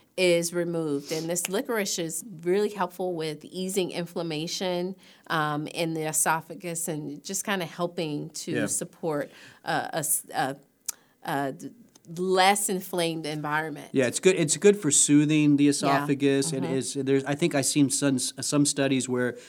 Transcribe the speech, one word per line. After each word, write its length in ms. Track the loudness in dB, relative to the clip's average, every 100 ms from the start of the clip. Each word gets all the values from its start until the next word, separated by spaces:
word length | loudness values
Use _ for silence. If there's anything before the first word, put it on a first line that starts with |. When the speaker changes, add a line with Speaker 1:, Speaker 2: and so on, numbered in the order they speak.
| _ 2
Speaker 1:
is 380 | 4 4 2
removed. 580 | -2 -2 -2 -2 -2 -2
And 160 | -6 -2
this 220 | -4 -2
licorice 480 | -2 0 -2 -2 -2
is 260 | -4 -6 -10 -6
really 280 | 0 2 2
helpful 440 | -2 -4 -2 -4
with 300 | -2 -4 -6
easing 460 | -10 -6 -2 0 -2
inflammation, 1040 | -2 -6 -6 -4 -4 -4 -4 -2 -2 -2 -6 -16 -20 -4
um, 400 | 0 0 -2 -6
in 260 | -4 -4
the 160 | -2 -2
esophagus 800 | 0 2 0 -2 -12 -10 -6 -6
and 340 | -6 -8 -12
just 220 | -8 -8
kinda 220 | -4 -4 -4
helping 640 | -4 -6 -4 -4 -4 -8
to 220 | -10 -6
Speaker 2:
Yeah. 140 | -4 -2
Speaker 1:
support 640 | -4 -6 -8 -4 -4 -4 -10 -20 -12 -4
a, 40 | -2 -2
a 40 | -4
s-, 240 | -2 -2 -2
a, 220 | -4 -2 -4 _ _ -14 -14 _ _
a 280 | -6 -2 -4
d-, 180 | -6 -14 -18 -20 _ -16 -6
less 500 | 0 4 6 6 2
inflamed 560 | -2 -4 -2 -2 -2
environment. 640 | -6 -6 -2 -2 -2 -8 -4
Speaker 2:
Yeah, 140 | 0 0
it's 140 | 4
good. 160 | 4 4
It's 220 | 2 4
good 180 | 6 6
for 140 | 2
soothing 680 | 2 6 6 6 4 6 6
the 80 |
Speaker 1:
Yeah. 60 | 4
Speaker 2:
esophagus, 840 | 4 2 2 2 0 2 2 0
and 100 | -2
Speaker 1:
Mm-hmm. 120 | -2
Speaker 2:
is 180 | -2 -4
there's, 320 | -4 0 2
I 100 | 2
think 200 | 0 0
I've 100 | 0
seen 240 | 0 2 2
some, 300 | 2 0 0
some 480 | -2 -6 -2 2 2
studies 420 | 2 0 0 0
where 300 | 0 -2 -4